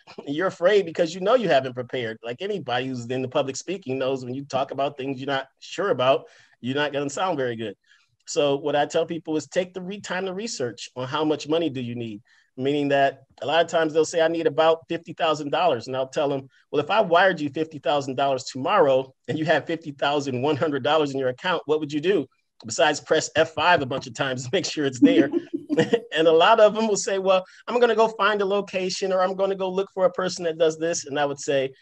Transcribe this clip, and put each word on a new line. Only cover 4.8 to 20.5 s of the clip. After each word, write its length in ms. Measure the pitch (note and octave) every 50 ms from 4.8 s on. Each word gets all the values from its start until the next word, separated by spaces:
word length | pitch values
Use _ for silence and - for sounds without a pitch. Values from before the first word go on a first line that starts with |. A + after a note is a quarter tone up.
| C3+ C#3+ C#3
things 200 | - B2+ C#3 C3+ B2+
you're 60 | C3+
not 200 | C3+ C#3 C3+ C3+ - _ _
sure 300 | - - - - F#3 G3+
about, 360 | E3 C#3 B2+ C3 C#3 D#3+ - - - _ _ _ _ _
you're 140 | A#2 B2 C3
not 160 | C#3+ D3 C#3+ C3+
gonna 160 | C#3 D3 C#3
sound 280 | - G#3+ F#3+ F#3+ E3+
very 180 | C#3+ C3 B2 A#2+
good. 200 | A2 A#2 G#2 F#2+ _ _ _ _ _ _ _ _ _ _
So 280 | - - D#3+ D3 C#3+ C#3
what 180 | C#3+ D3 D3 C#3+
I 100 | D3 D3
tell 180 | D3 - E3 E3
people 320 | E3 E3+ D#3+ - E3 D#3
is 100 | D#3 -
take 260 | - - F3+ F#3+ F3+ F3+
the 80 | F#3
re-, 200 | F3+ F3+ G#3 G#3
time 240 | G#3 - F3 F#3 F#3+
to 80 | F#3 F3+
research 560 | F#3+ A3+ A3+ - - B2+ A#2+ G2+ - - - -
on 120 | B2+ B2+
how 160 | B2+ D3+ D3+ D#3
much 240 | D#3 D3+ C#3+ -
money 220 | C#3+ D#3 E3+ E3+ D3+
do 100 | B2+ C3
you 160 | B2 A#2+ A#2+
need, 260 | A#2+ A#2 A2+ G#2 G#2+ - _ _ _ _ _ _
meaning 300 | B2+ B2+ C#3 D3 D3 C#3+ C#3
that 340 | C#3 C#3 C#3 C#3 C3 - _ _ _ -
a 40 | -
lot 180 | C3 D3+ E3 E3+
of 60 | -
times 240 | F3+ E3 D#3+ D#3 D3
they'll 100 | D#3+ D#3
say, 180 | - F3+ E3+
"I 60 | D#3+
need 200 | D#3+ E3+ E3 D#3+
about 320 | D#3 C#3+ D#3 D#3+ E3 E3 D#3+ - -
fifty 240 | E3+ D#3+ - - D3+
thousand 380 | - F3+ D#3+ D3+ D3 D3+ C#3+
dollars." 360 | D3+ D#3 F3+ E3+ C3+ A2+ -
And 80 | C3 B2+
I'll 140 | C3 C3 C3
tell 180 | - E3 D3
them, 220 | C#3+ C#3+ C3+ C3+ - _ _ _ _
"Well, 120 | - D3 C#3+
if 60 | D3
I 120 | G3 A3
wired 380 | G#3+ F3 E3 E3+ G3 F#3+ F#3 -
you 100 | D3 D3
fifty 280 | B2+ D#3+ D#3+ D#3 D#3+ C#3+
thousand 360 | - E3 D3 C#3+ C3+ C3+ C3
dollars 280 | C3 C#3 C#3 C3+ B2+ -
tomorrow 680 | - - B2+ C3+ E3+ G#3 G3+ D#3+ C#3 C3 C3 C3+ - - _ _
and 100 | - -
you 80 | D#3 D#3
have 200 | E3 D#3+ - -
fifty 240 | - E3 D#3+ - D3+
thousand 500 | C#3 - D#3 C#3+ D3 D3 C3+ C#3 B2 A#2+
one 140 | B2+ D3+